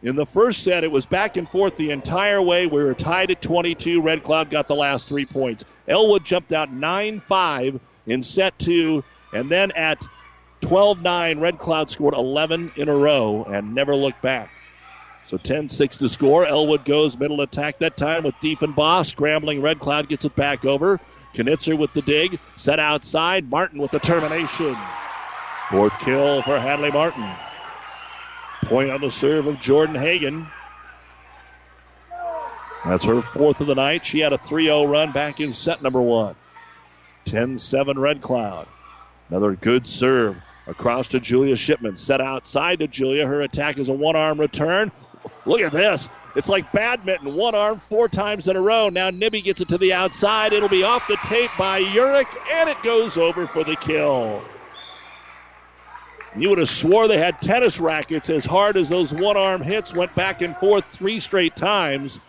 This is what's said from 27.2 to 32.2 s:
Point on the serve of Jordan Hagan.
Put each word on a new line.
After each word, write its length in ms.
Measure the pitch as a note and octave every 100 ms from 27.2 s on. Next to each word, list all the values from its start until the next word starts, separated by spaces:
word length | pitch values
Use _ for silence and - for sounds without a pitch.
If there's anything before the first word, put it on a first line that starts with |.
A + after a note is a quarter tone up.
| G#2 F2+ - - - - - - - - - - - - -
Point 260 | A#2 C3+
on 100 | C3+
the 80 | C#3
serve 380 | - C#3 D#3 C#3+
of 120 | C#3+
Jordan 360 | - C#3+ D#3 D3+
Hagan. 520 | D3 F3 C#3+ D3+ D#3 - - - - - - - - - - - - - _ - - F5